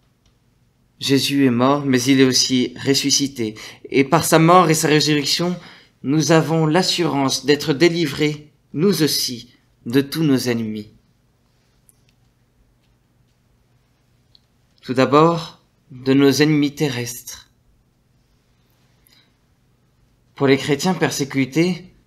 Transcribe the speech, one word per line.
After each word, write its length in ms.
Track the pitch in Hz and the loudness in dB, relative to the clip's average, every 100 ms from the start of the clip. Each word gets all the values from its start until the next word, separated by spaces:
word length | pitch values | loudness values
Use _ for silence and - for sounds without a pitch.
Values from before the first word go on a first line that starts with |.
| _ _ _ _ _ _ _ _ _ - | _ _ _ _ _ _ _ _ _ -10
Jésus 440 | 131 139 135 139 | -2 -2 0 0
est 60 | 135 | 0
mort, 340 | 120 131 143 | 2 0 0
mais 160 | 139 127 | 0 -2
il 160 | 131 135 | 2 2
est 40 | |
aussi 480 | 131 123 - 127 123 - | 2 2 0 -2 -2 -4
ressuscité. 760 | 120 135 143 147 139 120 110 107 - - - | -2 -2 0 -2 -2 -6 -8 -8 -16 -18 -2
Et 140 | 127 | 0
par 200 | 139 165 | 2 2
sa 140 | - 160 | 4 4
mort 320 | 165 185 160 | 6 6 4
et 40 | |
sa 140 | 156 151 | 2 2
résurrection, 680 | 151 143 147 139 - 175 175 - - _ _ | 2 2 0 -2 -2 -4 -6 -12 -20 _ _
nous 300 | 127 156 151 | -2 0 2
avons 340 | 160 139 160 156 | 2 2 0 2
l'assurance 800 | 170 185 - 160 139 135 - | 2 0 -2 -2 0 -2 -2
d'être 280 | 127 147 156 | 0 0 0
délivrés, 800 | 135 165 165 147 143 151 147 - _ _ | 2 2 2 -4 -2 -4 -4 -14 _ _
nous 300 | 143 202 160 | -2 0 2
aussi, 480 | 143 - - 113 - _ _ _ | 0 -2 -6 -10 -16 _ _ _
de 160 | 117 135 | -2 -2
tous 220 | 139 160 | 0 -2
nos 140 | 156 127 | 0 0
ennemis. 560 | 123 117 110 107 104 _ _ _ _ _ _ _ _ _ _ _ _ _ _ _ _ _ _ _ _ _ _ _ _ _ _ _ _ _ _ _ _ _ _ _ _ _ _ _ | 0 -4 -6 -10 -12 _ _ _ _ _ _ _ _ _ _ _ _ _ _ _ _ _ _ _ _ _ _ _ _ _ _ _ _ _ _ _ _ _ _ _ _ _ _ _
Tout 120 | - | -6
d'abord, 680 | 127 120 147 165 165 - - _ _ - | -2 2 4 4 0 -6 -20 _ _ -20
de 220 | 127 127 | -8 0
nos 180 | 139 139 | 4 4
ennemis 440 | 131 151 147 143 | 4 2 2 -2
terrestres. 760 | 139 147 120 117 - - - _ _ _ _ _ _ _ _ _ _ _ _ _ _ _ _ _ _ _ _ _ _ _ _ _ _ _ _ _ | -4 -6 -6 -10 -12 -16 -20 _ _ _ _ _ _ _ _ _ _ _ _ _ _ _ _ _ _ _ _ _ _ _ _ _ _ _ _ _
Pour 120 | - 135 | -2 2
les 120 | 139 | 2
chrétiens 360 | 147 143 185 | 0 -2 -2
persécutés, 1000 | 180 139 - 139 135 131 156 180 180 - _ | -2 -2 -4 -4 -4 -2 -2 -2 -4 -12 _